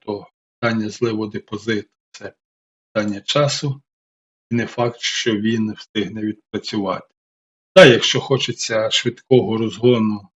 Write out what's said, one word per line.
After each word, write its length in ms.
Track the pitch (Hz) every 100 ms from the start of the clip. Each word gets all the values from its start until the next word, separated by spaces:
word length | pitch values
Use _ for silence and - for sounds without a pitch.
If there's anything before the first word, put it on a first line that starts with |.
| -
то 200 | 101 - _ _ _
питання 260 | 117 113 107
зливу 360 | - 120 110 104
депозиту — 640 | 104 - 104 107 107 - _ _
це 240 | - 101 - _ _ _ _ _
питання 280 | 110 104 98
часу, 640 | - 151 143 - 147 135 _ _ _ _ _ _ _
і 40 |
не 120 | 117 107
факт, 340 | - 120 -
що 360 | - - 120 107
він 360 | 110 113 110
встигне 480 | 95 - 110 95 110
відпрацювати. 960 | 107 107 _ 104 - 110 95 87 - _ _ _ _ _ _
Та, 100 | -
якщо 360 | 160 113 - 127
хочеться 680 | - 127 - 113 - 113 110
швидкого 680 | - 123 120 _ 131 101 110
розгону 680 | 113 110 123 120 110 104 -